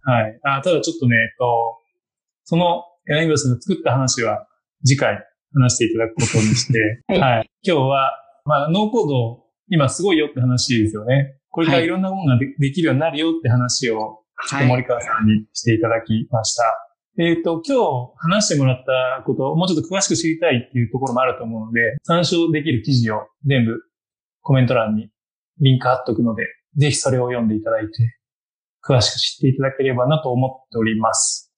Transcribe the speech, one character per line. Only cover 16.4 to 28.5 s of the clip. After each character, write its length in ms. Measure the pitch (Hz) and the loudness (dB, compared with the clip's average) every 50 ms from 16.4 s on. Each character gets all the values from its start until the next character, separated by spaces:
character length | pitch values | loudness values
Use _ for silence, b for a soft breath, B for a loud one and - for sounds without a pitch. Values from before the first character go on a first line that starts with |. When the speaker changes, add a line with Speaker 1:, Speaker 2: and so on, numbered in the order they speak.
| 107 | -4
Speaker 1:
し 100 | - - | -4 -2
た。 80 | - 117 113 113 - - _ _ _ _ _ _ - | -2 -2 -2 -2 -4 -10 _ _ _ _ _ _ -2
え 140 | 170 170 | 0 0
っ 100 | 165 165 | 0 0
と、 200 | 165 175 165 160 165 | 0 -2 -4 -4 -4
今 100 | 277 277 | -2 0
日 360 | 254 214 165 135 123 120 - _ _ | 0 0 0 -2 -4 -6 -10 _ _
話 300 | 165 165 190 214 202 - | -2 0 0 0 0 0
し 60 | 170 | 0
て 60 | 143 | 2
も 60 | 135 | 2
ら 80 | 127 123 | 2 0
っ 100 | - - | 0 -2
た 380 | - 131 127 127 127 131 131 - | -2 -2 0 0 -2 -4 -4 -4
こ 100 | 135 123 | -4 -2
と、 200 | 107 131 139 156 | -2 -2 -2 0
も 100 | 160 180 | 0 0
う 40 | 185 | 0
ち 60 | 175 | 0
ょ 60 | 151 | -2
っ 20 | |
と 60 | - - | -2 -2
詳 100 | 185 196 | -2 -4
し 60 | 185 - | -2 0
く 80 | 175 | -2
知 120 | - - 160 | -2 0 -2
り 100 | 160 160 | -2 0
た 140 | 175 165 | 0 0
い 140 | 135 120 117 _ | 0 0 -4 _
っ 40 | |
て 60 | - 123 | -2 -2
い 60 | 117 | -2
う 60 | - | -2
と 80 | - 127 | -2 -4
こ 80 | 135 | -4
ろ 80 | 131 120 | -2 0
も 60 | 123 | 0
あ 60 | 131 | 0
る 120 | 127 120 - | 0 -2 -4
と 60 | 120 | -8
思 180 | 113 113 110 | -8 -8 -8
う 40 | 110 | -8
の 60 | 113 | -4
で、 80 | 113 117 117 117 131 147 | -2 0 0 0 -2 -6
参 240 | _ - 165 175 175 | _ 0 0 2 2
照 260 | - 180 170 170 165 | 0 0 0 2 0
で 100 | 156 151 | 0 0
き 80 | 147 160 | 0 0
る 120 | 135 110 | -2 -2
記 100 | - - | 0 2
事 180 | 135 123 117 110 | 2 2 2 0
を 160 | 107 107 - _ _ _ 143 | -2 -4 -8 _ _ _ 0
全 180 | 139 139 127 117 | 2 2 2 2
部 160 | 113 113 - - _ _ _ _ _ _ _ _ _ _ _ | 0 -2 -6 -10 _ _ _ _ _ _ _ _ _ _ _
コ 100 | _ - | _ 2
メ 100 | 139 131 | 4 4
ン 40 | 127 | 4
ト 80 | 117 127 | 4 2
欄 200 | 120 110 107 107 | 0 0 0 -2
に 140 | 107 117 - _ _ _ _ _ _ _ _ _ - | -4 -4 -8 _ _ _ _ _ _ _ _ _ 2
リ 160 | 139 135 131 | 4 4 4
ン 20 | 127 | 4
ク 100 | 131 127 | 2 0
貼 60 | 127 | 0
っ 100 | 127 - | 0 -2
と 100 | - 113 | -4 -2
く 80 | - | 0
の 120 | 120 117 107 | 0 0 0
で、 100 | 107 113 - - _ _ _ _ | -4 -6 -8 -10 _ _ _ _
ぜ 140 | 143 143 147 | 0 0 2
ひ 60 | - | 0
そ 140 | - - 135 | 0 0 0
れ 80 | 131 127 | 0 0
を 100 | 123 123 | 0 -2
読 140 | 123 120 | -2 -2
ん 60 | 117 107 | 0 0
で 80 | 107 | -2
い 60 | 107 | -2
た 80 | 110 113 | -2 -2
だ 100 | 113 110 | -2 -2
い 60 | 107 | -4
て、 40 | 107 - - 117 117 _ _ _ _ _ _ _ _ | -6 -2 -2 -2 -2 _ _ _ _ _ _ _ _